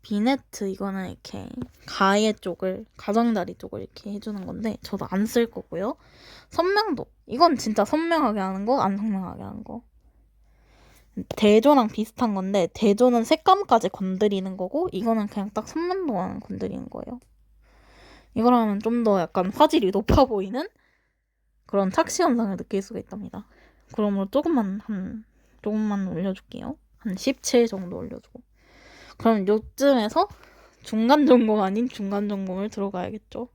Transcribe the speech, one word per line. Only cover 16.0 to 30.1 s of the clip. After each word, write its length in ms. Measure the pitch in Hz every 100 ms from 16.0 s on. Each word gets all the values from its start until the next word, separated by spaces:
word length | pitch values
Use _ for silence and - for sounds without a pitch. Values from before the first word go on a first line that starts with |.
| 339 196 185 -
건드리는 480 | - 190 190 - -
거예요. 300 | - - 247 _ _ _ _ _ _ _ - - - _
이걸 200 | - 233
하면 260 | 247 220 202
좀 240 | 220 240
더 160 | 220 196
약간 320 | 165 196 185
화질이 380 | - 311 320 196
높아 340 | 196 220 -
보이는 420 | 262 208 190 240 370 _ _ _ _ _ _ _ _ _ -
그런 240 | 196 190
착시 320 | 247 330 -
현상을 340 | 330 240 220 185
느낄 260 | - 196
수가 160 | 196 196
있답니다. 460 | - 220 190 190 - _ _ _ _
그러므로 340 | - 208 196 196
조금만, 500 | 277 339 294 202 196
한, 440 | - 202 185 220 220 _ _ _
조금만 460 | 208 214 214 202 190
올려줄게요. 680 | 165 190 190 _ - - 302 _ _
한 180 | 226 185
십 260 | - 269
채 240 | - 247 226
정도 320 | 196 180 185
올려주고. 420 | - - _ - _ _ _ _ - - - -
그럼 280 | 226 220 190
요쯤에서 840 | 214 - - 277 262 214